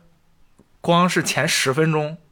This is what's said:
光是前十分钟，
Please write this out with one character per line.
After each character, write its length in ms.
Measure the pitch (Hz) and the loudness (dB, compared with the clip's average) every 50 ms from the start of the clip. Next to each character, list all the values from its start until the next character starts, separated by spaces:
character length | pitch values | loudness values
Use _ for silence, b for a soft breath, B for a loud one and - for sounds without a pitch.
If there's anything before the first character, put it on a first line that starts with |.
| _ _ _ _ _ _ _ _ _ _ _ _ _ _ _ _ | _ _ _ _ _ _ _ _ _ _ _ _ _ _ _ _
光 260 | - - 170 170 180 | -2 0 2 2 2
是 140 | 180 - 180 | 2 0 0
前 260 | 147 - - 139 135 | -2 -2 -2 -2 -2
十 240 | 165 - - - 135 | 0 -2 0 0 0
分 200 | 131 151 160 160 | 0 2 2 2
钟， 260 | 156 151 151 151 160 - - _ | 0 -2 -2 -4 -8 -14 -18 _